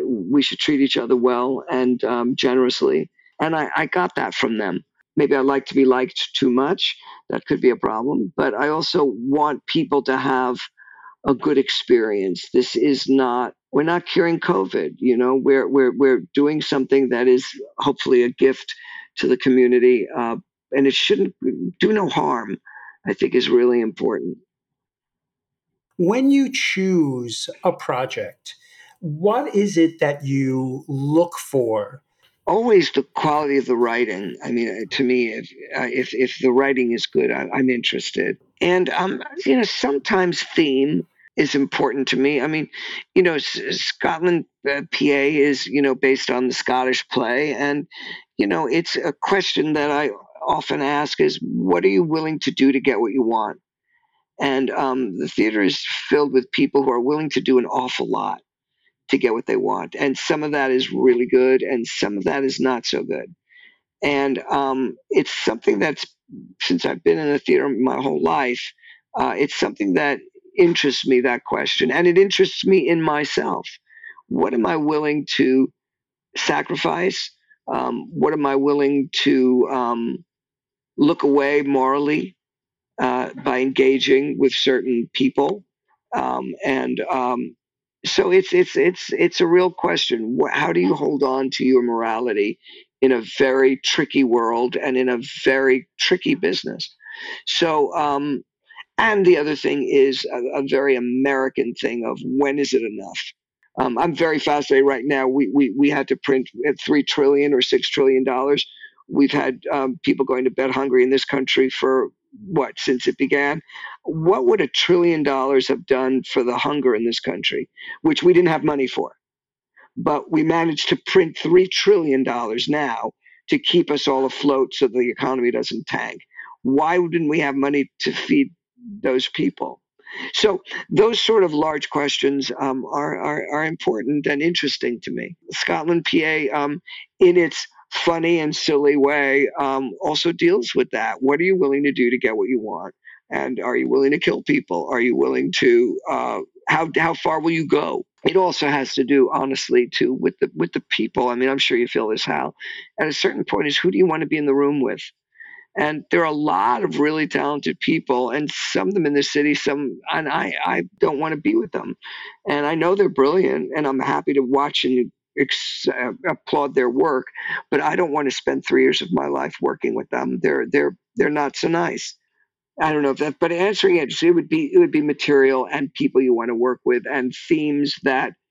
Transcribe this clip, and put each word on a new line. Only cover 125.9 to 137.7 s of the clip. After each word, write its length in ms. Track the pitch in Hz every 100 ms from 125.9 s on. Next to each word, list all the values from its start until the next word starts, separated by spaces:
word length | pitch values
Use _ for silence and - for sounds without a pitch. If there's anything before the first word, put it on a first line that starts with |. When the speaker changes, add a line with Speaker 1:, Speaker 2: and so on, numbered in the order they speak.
| - 117 117 - - - -
Speaker 1:
Why 340 | 123 135 156 180
didn't 320 | 170 170 151
we 120 | 160
have 140 | 143
money 360 | 135 143 147 135 -
to 120 | -
feed 360 | - - - - _ _ _ 240 208
those 260 | - 127 -
people? 540 | - - - - - _ _ - - -
So 300 | - 214 185 - - -
those 320 | 170 220 226
sort 240 | - 220
of 80 | 180
large 380 | 151 156 151 -
questions, 600 | 147 143 - 139 139 131 -
um, 280 | 139 131 -
are, 320 | 147 151 143
are, 280 | 147 147 -
are 120 | 147
important 640 | 156 160 - 110 113 147 139
and 140 | 143
interesting 600 | 160 170 139 - 120 117
to 80 | -
me. 260 | 120 - 170 -
Scotland, 560 | - - 170 156 170 156
P 180 | 170
A, 260 | 156 156 147
um, 300 | 147 143 147 - - - -
in 160 | 180 180
its 300 | 165 - -